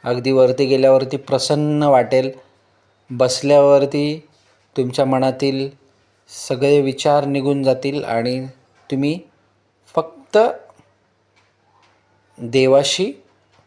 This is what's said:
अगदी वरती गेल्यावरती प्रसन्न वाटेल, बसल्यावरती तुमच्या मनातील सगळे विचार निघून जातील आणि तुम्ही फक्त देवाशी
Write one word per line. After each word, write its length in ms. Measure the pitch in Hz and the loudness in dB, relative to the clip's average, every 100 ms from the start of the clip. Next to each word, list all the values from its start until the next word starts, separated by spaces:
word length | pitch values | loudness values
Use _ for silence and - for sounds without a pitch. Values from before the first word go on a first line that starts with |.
अगदी 280 | 123 123 123 | -4 -4 0
वरती 340 | 131 127 127 135 | 2 2 2 0
गेल्यावरती 520 | 135 135 135 131 139 | 2 4 4 2 -8
प्रसन्न 640 | - 135 - 151 151 147 | -4 -4 -2 -2 0 0
वाटेल, 480 | 147 131 117 131 131 - _ _ _ _ _ _ _ | 2 2 2 0 -2 -8 _ _ _ _ _ _ _
बसल्यावरती 1160 | 123 127 - 139 143 143 143 139 147 147 156 _ _ _ _ _ - | -2 -2 0 2 4 6 4 2 -2 -4 -6 _ _ _ _ _ -6
तुमच्या 280 | 127 123 135 | -4 -2 0
मनातील 640 | 131 131 131 139 135 135 _ _ _ _ _ _ - - | 0 0 -2 -4 -4 -8 _ _ _ _ _ _ -20 -8
सगळे 340 | 127 143 147 | -2 2 2
विचार 440 | 135 131 156 147 139 | 2 -2 0 0 0
निघून 380 | 139 135 139 | -4 -2 0
जातील 400 | 135 127 139 143 | 0 -2 -4 -6
आणि 440 | - 117 120 127 131 - _ _ _ | -4 -4 -4 -6 -10 -16 _ _ _
तुम्ही 280 | 135 143 170 - _ _ _ _ _ _ - | -4 -2 -4 -10 _ _ _ _ _ _ -6
फक्त 420 | 226 - _ 208 226 - - _ _ _ _ _ _ _ _ _ _ _ _ _ _ _ _ _ | -6 -12 _ 0 0 -2 -16 _ _ _ _ _ _ _ _ _ _ _ _ _ _ _ _ _
देवाशी 760 | 117 131 131 135 139 - 190 285 _ _ _ _ | -4 0 4 4 2 -4 -6 -8 _ _ _ _